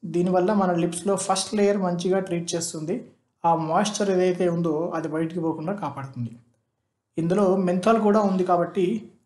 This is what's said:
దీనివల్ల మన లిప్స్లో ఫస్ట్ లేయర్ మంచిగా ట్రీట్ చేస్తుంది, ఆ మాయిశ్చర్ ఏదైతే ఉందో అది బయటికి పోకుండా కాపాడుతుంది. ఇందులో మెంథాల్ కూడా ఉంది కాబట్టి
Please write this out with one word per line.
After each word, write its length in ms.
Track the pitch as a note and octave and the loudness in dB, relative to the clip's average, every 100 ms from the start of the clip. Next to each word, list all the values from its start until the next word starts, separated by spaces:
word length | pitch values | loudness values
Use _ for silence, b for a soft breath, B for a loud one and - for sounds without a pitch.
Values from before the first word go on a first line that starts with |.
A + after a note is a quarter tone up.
| F#3 | -4
దీనివల్ల 380 | E3+ F3+ F#3 F3+ G#3 | -2 2 2 2 2
మన 160 | F#3 E3+ | 2 2
లిప్స్లో 340 | E3+ - G3+ G3 - | -2 -2 -2 -2 0
ఫస్ట్ 240 | F#3 - G#3+ | -2 -2 2
లేయర్ 220 | G3+ G3+ F#3 | 2 2 0
మంచిగా 340 | F3 F#3 F#3+ F#3 | -2 0 0 0
ట్రీట్ 200 | F3 E3+ | -4 -4
చేస్తుంది, 420 | F3 E3+ E3 D#3 A#3 - _ _ _ E3+ | -6 -6 -8 -6 -6 -8 _ _ _ 0
ఆ 40 | D#3+ D#3+ | 2 2
మాయిశ్చర్ 420 | E3+ G3+ G#3+ G3+ F#3 | 0 0 0 0 2
ఏదైతే 320 | F#3 F3+ F3+ | 2 2 0
ఉందో 220 | E3+ E3 D3+ F3 E3+ | 0 0 0 -2 -4
అది 120 | D#3+ D#3 | -4 -4
బయటికి 260 | D#3+ E3+ E3 | -4 -2 -4
పోకుండా 280 | D3+ D#3 G3+ | -4 -6 -6
కాపాడుతుంది. 500 | G#3 - C3 - A#2 - _ _ _ _ _ _ _ - | -6 -8 -12 -8 -8 -10 _ _ _ _ _ _ _ -6
ఇందులో 260 | E3 F#3+ G3 F#3+ F3+ | 0 2 4 4 2
మెంథాల్ 300 | F#3 G3 A3+ G#3 | 2 2 4 4
కూడా 160 | G#3 G3+ | 4 2
ఉంది 160 | F#3 F3+ | 0 2
కాబట్టి 340 | F3 E3+ - F3+ G#3+ - _ | 2 2 0 0 -2 -6 _